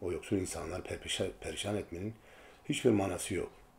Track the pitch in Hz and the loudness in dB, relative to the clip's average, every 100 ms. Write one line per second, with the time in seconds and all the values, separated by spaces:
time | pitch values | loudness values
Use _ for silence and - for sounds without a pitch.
0 | 90 82 - 101 92 80 78 90 - 87 | -4 -4 0 0 2 -4 -4 -6 -6 -8
1 | - - 92 - 82 78 101 104 - 85 | -4 -2 -2 -2 -8 -4 -2 -2 -2 -6
2 | 104 113 - - - - - 147 123 101 | -6 -8 -16 -20 -20 -14 -4 4 6 6
3 | 95 87 - 90 - - - | 4 0 -2 -2 -2 -8 -20